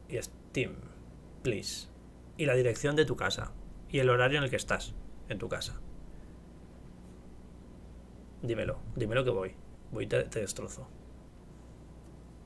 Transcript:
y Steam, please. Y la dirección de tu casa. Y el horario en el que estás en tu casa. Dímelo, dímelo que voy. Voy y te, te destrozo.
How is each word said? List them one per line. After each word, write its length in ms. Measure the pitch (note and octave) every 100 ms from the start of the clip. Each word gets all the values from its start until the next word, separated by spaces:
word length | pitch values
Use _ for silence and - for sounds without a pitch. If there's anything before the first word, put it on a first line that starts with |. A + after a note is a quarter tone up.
| -
y 140 | A2+
Steam, 540 | - - - - - - - - - - - -
please. 460 | - F#3+ - - - - - - - -
Y 100 | C#3+
la 80 |
dirección 420 | B2+ B2 A2 C#3+ D3+
de 100 | C3
tu 100 | B2
casa. 380 | F#2+ - - - - - -
Y 100 | C#3
el 100 | B2+
horario 280 | B2 C3 D3
en 60 |
el 60 | C3
que 80 | -
estás 360 | - F#2+ - - - - -
en 80 | G2+
tu 100 | G2+
casa. 320 | - - - - - - - - - - - - - - - - - - - - - - - - - - - - -
Dímelo, 360 | B2 G#2+ F2+ - - -
dímelo 280 | G#2+ B2
que 80 | B2
voy. 240 | G2 F#2+ - - - -
Voy 120 | -
y 40 | G#2+
te, 160 | -
te 180 | - A2+
destrozo. 460 | G2 - G2+ - - - - - - - - - - - - - - - - -